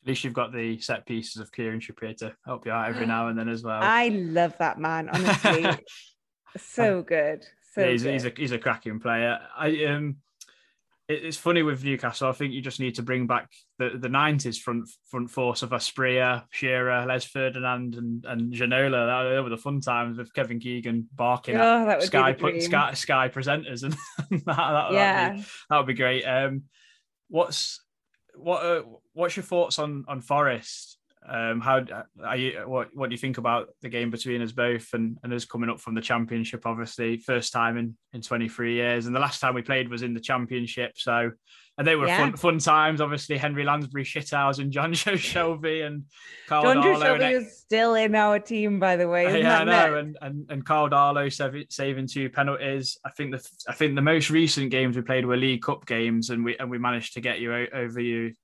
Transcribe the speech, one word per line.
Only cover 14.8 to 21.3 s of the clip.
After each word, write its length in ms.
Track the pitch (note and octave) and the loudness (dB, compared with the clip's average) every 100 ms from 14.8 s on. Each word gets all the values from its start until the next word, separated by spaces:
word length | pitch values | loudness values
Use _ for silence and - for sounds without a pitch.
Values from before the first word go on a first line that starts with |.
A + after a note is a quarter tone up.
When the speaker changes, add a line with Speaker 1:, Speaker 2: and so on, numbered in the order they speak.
| A#2 - _ | -6 -18 _
Speaker 1:
front 220 | B2+ A#2+ | -8 -6
force 320 | C3+ B2 A#2 | -2 -2 -2
of 80 | B2 | -4
Asprilla, 720 | B2 - - B2+ B2+ B2+ B2 - | -4 -4 -2 2 4 2 0 -4
Shearer, 560 | - C3 B2+ B2+ B2 B2+ | -4 0 0 2 0 0
Les 180 | B2+ - | -2 -4
Ferdinand, 680 | C3+ C3 B2+ B2+ B2 B2 A#2 | -2 -2 -2 -4 -4 -6 -6
and, 280 | A#2+ A#2 B2 | -6 -6 -6
and 280 | A#2+ A#2 | -4 -4
Ginola. 540 | A#2+ B2 B2+ C3+ B2+ A#2 | -2 0 2 4 2 2
That, 260 | B2 B2+ | 0 0
they 80 | C3 | 0
were 80 | B2+ | 0
the 80 | A2+ | -6
fun 240 | C#3 C#3+ | -4 -4
times 380 | C3+ A#2+ A#2+ A#2 | -2 -2 -2 -6
with 120 | A#2 | -8
Kevin 260 | - B2 A#2+ | -4 -4 -4
Keegan 500 | B2 B2 A#2 A#2 A2+ - | -6 -6 -4 -4 -4 -2
barking 400 | A#2+ | 0